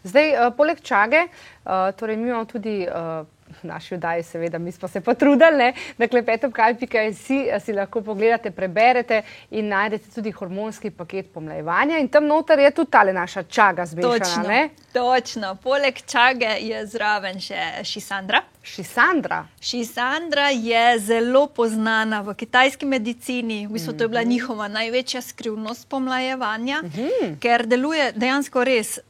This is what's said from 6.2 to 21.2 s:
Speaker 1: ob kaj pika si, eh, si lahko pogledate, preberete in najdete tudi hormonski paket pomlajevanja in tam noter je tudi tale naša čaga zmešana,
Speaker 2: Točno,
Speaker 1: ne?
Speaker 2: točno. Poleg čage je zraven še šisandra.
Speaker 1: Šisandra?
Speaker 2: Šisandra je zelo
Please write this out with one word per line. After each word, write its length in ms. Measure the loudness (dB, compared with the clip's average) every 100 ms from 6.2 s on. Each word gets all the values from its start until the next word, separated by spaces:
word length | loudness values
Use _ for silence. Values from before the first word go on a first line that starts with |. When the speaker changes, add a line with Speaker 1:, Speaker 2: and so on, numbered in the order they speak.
| 0 -2
Speaker 1:
ob 80 | -2
kaj 220 | 2 0
pika 220 | 0 -2 -2 -2
si, 260 | -6 -2 -2
eh, 180 | 0 -4
si 120 | -4
lahko 300 | -4 -4 -6
pogledate, 500 | -6 0 2 2 -2
preberete 720 | -6 -4 2 4 4 0 -2 -2 -20 -8
in 180 | -6 -2
najdete 420 | -2 -2 -4 -10
tudi 220 | -10 -8
hormonski 580 | -8 -10 -8 -8 -8 -12
paket 380 | -10 -10 -10 -10
pomlajevanja 720 | -14 -10 -8 -2 0 2 0
in 100 | 4
tam 180 | 4
noter 340 | 4 2 4 6
je 120 | 6
tudi 180 | 4 4
tale 240 | 6 4
naša 300 | 2 -4 -8
čaga 420 | -4 4 4 4
zmešana, 320 | -6 -2 0 2
Speaker 2:
Točno, 240 | 0 -2
Speaker 1:
ne? 240 | 0 2 0 -6 _
Speaker 2:
točno. 680 | -2 2 2 0 -8 -8 -8
Poleg 380 | -2 0 0 -4
čage 540 | -4 2 2 2 -2 -2
je 260 | -6 -8 -8
zraven 500 | -4 -2 -2 -4 -8
še 180 | -10 -6 -6 -6
šisandra. 600 | -10 -10 -8 -8 0 0 0 _
Speaker 1:
Šisandra? 800 | -16 -12 -4 2 4 4 0 -6 -8 _
Speaker 2:
Šisandra 880 | -8 -6 -6 -4 -2 -2 -2 0 2
je 500 | 0 2 4 4 4
zelo 500 | 2 0